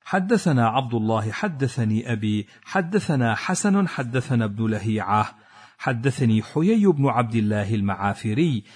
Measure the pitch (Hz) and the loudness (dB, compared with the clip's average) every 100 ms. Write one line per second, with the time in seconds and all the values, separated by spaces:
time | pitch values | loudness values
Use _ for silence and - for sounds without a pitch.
0 | - 190 190 226 175 131 113 123 123 117 | -4 -2 2 2 4 4 4 2 0 -2
1 | 107 110 110 - 208 139 131 - 110 107 | 0 0 -2 -4 -4 -2 -4 0 0 0
2 | 123 110 107 104 104 - - 190 170 202 | -2 -2 0 -2 -4 -16 -6 -4 0 -2
3 | - 139 117 107 - 180 208 196 185 - | 0 0 2 0 -2 -2 2 2 0 -2
4 | 120 131 123 120 107 104 110 104 107 107 | -4 -4 0 0 0 -2 -2 -2 -2 -2
5 | 92 107 104 - _ - - - 139 120 | 0 0 0 -6 _ -20 -20 -8 -4 -2
6 | 131 - 120 110 - 156 180 226 196 147 | -2 0 2 2 0 0 2 4 4 4
7 | 135 117 117 117 104 104 101 110 101 95 | 2 0 0 0 0 0 0 0 0 0
8 | 101 98 110 113 170 113 - | -2 -2 -4 0 0 0 -6